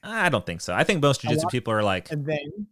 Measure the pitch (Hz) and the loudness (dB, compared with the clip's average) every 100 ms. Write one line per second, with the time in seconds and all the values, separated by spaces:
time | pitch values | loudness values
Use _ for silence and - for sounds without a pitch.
0 | - 226 185 120 90 85 - 92 160 185 | -8 0 2 2 0 -6 -2 2 2 4
1 | 143 131 113 151 156 127 113 107 104 92 | 2 2 0 0 0 -2 0 2 2 0
2 | - 151 143 151 147 202 208 | -2 -6 -4 -4 -6 -10 -12